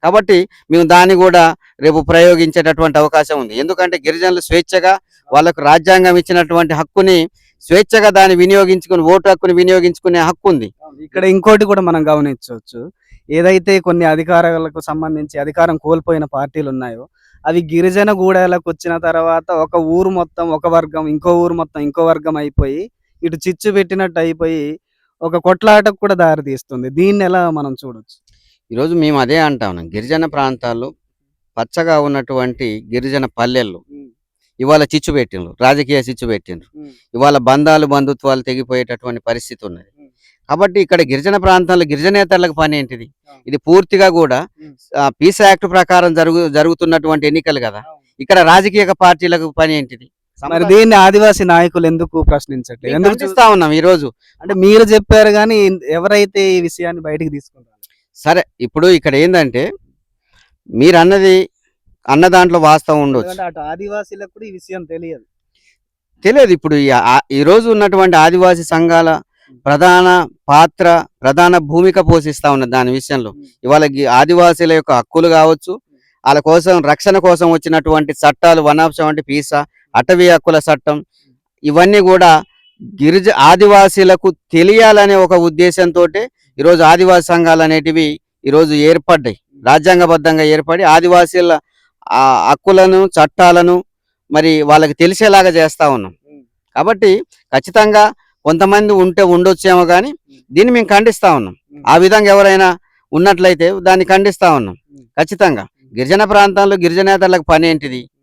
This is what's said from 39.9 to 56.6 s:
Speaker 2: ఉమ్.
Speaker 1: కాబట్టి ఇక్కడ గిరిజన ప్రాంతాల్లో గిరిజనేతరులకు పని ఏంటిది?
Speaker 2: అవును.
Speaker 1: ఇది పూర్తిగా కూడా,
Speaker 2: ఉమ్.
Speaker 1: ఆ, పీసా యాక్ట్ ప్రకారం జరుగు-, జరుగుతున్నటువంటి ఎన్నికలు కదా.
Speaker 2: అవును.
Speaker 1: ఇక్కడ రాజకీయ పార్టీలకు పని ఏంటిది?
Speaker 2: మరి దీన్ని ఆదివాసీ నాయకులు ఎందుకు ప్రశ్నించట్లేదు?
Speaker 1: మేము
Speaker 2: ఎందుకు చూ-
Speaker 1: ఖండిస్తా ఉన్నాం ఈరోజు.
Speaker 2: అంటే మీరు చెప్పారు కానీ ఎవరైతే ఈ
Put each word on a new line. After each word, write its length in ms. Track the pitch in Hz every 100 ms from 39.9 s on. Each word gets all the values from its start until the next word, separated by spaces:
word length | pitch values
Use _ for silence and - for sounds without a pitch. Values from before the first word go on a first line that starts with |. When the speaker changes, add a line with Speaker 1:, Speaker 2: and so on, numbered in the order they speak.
| _
Speaker 2:
ఉమ్. 80 | _ _ _ _ _
Speaker 1:
కాబట్టి 300 | 151 196 185
ఇక్కడ 220 | 180 175
గిరిజన 360 | 147 135 156 202
ప్రాంతాల్లో 480 | 190 185 175 180 165
గిరిజనేతరులకు 680 | 143 170 202 196 185 175
పని 240 | 151 156 151
ఏంటిది? 260 | 131 123
Speaker 2:
అవును. 400 | 117 _ _ 139 -
Speaker 1:
ఇది 100 | 139
పూర్తిగా 520 | - 180 185 196 190
కూడా, 380 | 170 156 127 175 _
Speaker 2:
ఉమ్. 340 | 151 135 _ -
Speaker 1:
ఆ, 120 | 139
పీసా 380 | - 165 196 202
యాక్ట్ 220 | 190 190
ప్రకారం 440 | 180 180 180 180
జరుగు-, 360 | 165 160 165 170
జరుగుతున్నటువంటి 800 | 147 160 165 165 165 156 156 147
ఎన్నికలు 320 | 156 160 143
కదా. 180 | 117 104
Speaker 2:
అవును. 240 | 139 - _ _
Speaker 1:
ఇక్కడ 200 | 135 190
రాజకీయ 540 | 160 180 196 196 196 190
పార్టీలకు 520 | 180 175 180 170 160 151
పని 160 | 160
ఏంటిది? 380 | 151 131 123 127 _ _ _ 139
Speaker 2:
మరి 160 | 170 175
దీన్ని 300 | 196 226 214
ఆదివాసీ 480 | 190 202 214 196
నాయకులు 440 | 185 170 175 175 165
ఎందుకు 340 | 165 165 165
ప్రశ్నించట్లేదు? 720 | 143 147 - 135 123 120 -
Speaker 1:
మేము 20 | 151
Speaker 2:
ఎందుకు 180 | 196
చూ- 60 | 233
Speaker 1:
ఖండిస్తా 300 | - 190 226
ఉన్నాం 220 | 202 160
ఈరోజు. 420 | 156 165 180 143 _ _ _
Speaker 2:
అంటే 120 | 185
మీరు 300 | 196 190 220
చెప్పారు 460 | 220 214 208 214 214
కానీ 400 | 208 214 220 196 185 139
ఎవరైతే 640 | 160 185 208 202 196 190
ఈ 80 | 185